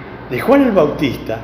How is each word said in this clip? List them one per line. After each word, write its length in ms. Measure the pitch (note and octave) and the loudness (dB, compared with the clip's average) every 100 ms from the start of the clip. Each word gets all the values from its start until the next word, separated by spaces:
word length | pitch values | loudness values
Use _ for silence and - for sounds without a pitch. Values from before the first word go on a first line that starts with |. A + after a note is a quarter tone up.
| - - - | -16 -16 -8
de 100 | B2 | -4
Juan 220 | - C#4+ | 4 4
el 100 | B3+ | 4
Bautista 680 | F#3+ D3 - C3+ G2 - A2+ | 4 2 0 -2 -4 -8 -8